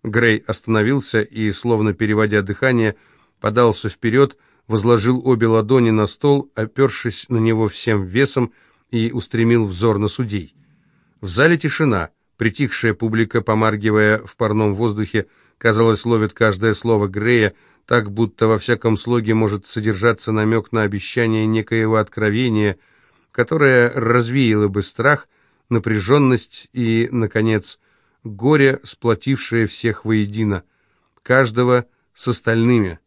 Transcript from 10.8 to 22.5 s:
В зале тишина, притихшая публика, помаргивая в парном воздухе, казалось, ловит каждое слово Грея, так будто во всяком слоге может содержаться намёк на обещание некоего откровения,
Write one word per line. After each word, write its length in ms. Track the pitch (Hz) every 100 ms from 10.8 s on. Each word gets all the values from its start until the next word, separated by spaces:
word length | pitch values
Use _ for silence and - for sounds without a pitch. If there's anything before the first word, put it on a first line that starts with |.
| _ _ _ _
В 60 | 98
зале 300 | 87 156 170
тишина, 520 | 151 151 151 101 80 _ _ _
притихшая 560 | 113 - 131 - 113
публика, 480 | 104 113 113 107 117
помаргивая 760 | 104 110 110 107 110 107 107 107
в 160 | - _
парном 400 | 110 107 107 101
воздухе, 520 | 117 104 104 113 - _ _ _
казалось, 480 | 117 107 113 107 117
ловит 280 | 113 107
каждое 400 | - 110 95 110
слово 340 | 104 117 110 101
Грея, 460 | 101 110 120 104 - _ _ _
так 220 | 120 104
будто 340 | 101 117 - 110
во 140 | 110
всяком 380 | - 120 113 110
слоге 360 | - 120 110
может 320 | 110 110 101 -
содержаться 680 | 113 107 95 117 110 -
намёк 400 | 107 107 113 -
на 120 | 113
обещание 640 | 104 101 - - 117 110 110
некоего 480 | 110 107 113 110 110
откровения, 800 | 104 - 107 107 127